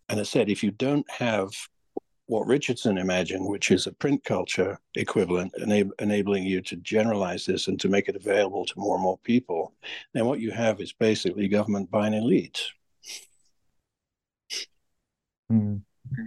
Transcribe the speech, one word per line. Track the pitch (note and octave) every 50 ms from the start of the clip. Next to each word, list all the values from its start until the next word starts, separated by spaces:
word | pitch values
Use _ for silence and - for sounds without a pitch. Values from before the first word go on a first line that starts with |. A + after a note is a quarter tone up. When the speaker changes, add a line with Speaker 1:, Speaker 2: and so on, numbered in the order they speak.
| _ -
Speaker 1:
And | G#2 G#2+
I | G2+
said, | - - C#3 G#2+ G2+
if | G2+ -
you | - G2+
don't | G#2 - C3 C3+ D3 D3 C3+ -
have | - - B2+ A#2+ A2 G2+ F#2+ G2+ A2+ - - - _ _ _ _ - - - _ _ _ _
what | - A2+ G#2+ - A2
Richardson | B2+ - - - A#2+ - - A#2 G2 F#2+
imagined, | F#2 F#2 F#2 F#2 F2+ E2+ F#2 F#2+ F#2+ G2
which | G2+ G2 - -
is | G2 F2+ - G2
a | -
print | - - C#3+ C#3+ C#3 -
culture | - A2 F#2 F2 - - - F2+ F#2+ F#2+ - _ _ -
equivalent, | B2 G#2+ - - A2+ F#2+ F2 F2+ F2+ F2+ F#2 - -
enab-, | - G#2+ G#2 G#2 G2+ G2 - -
enabling | G#2+ G#2 G#2 G#2 G2 G2+ G2+ G2 F#2
you | F#2+ F#2+ F#2 F#2+
to | - F#2+ F2
generalize | F2+ - G#2 A2 G#2+ A#2 G#2+ G2+ G2 F2 F2 F2+ -
this | - F#2 - - -
and | F#2+ -
to | - F#2+
make | G2 G2+ - -
it | G2 G2
available | - G#2 G2 G#2 G2+ F#2+ F#2+ F#2+ F2+
to | - -
more | F#2+ F#2+ F2 F2+
and | F#2 F#2
more | F#2 F#2 -
people, | - - A#2+ B2 - - F2 E2 D#2 - - _ - - - - - - -
then | B2+ A2+
what | A#2+ C#3+ A2+
you | A2+ A2
have | G2+ A2+ A#2 A2 G#2+ G2
is | - -
basically | - - A#2 A2 G#2+ G#2 - F#2 - G#2 G2+ G2
government | G2+ G#2 G#2 A2 G#2 G2+ F#2+ F2
by | G#2+ G#2+ G#2 G#2+
an | G#2+
elite. | G#2+ A2+ B2 F#3+ - E2+ - - - - - - _ _ _ _ _ - - - - - - _ _ _ _ _ _ _ _ _ _ _ _ _ _ _ _ _ _ _ _ _ _ _ - - - - - _ _ _ _ _ _ _ _ _ _ _ _ _ _ _ -
Speaker 2:
Mm. | A2+ A2 G#2 G#2 G#2 G2+ G#2 _ _ _ - C3+ C#3 - A2+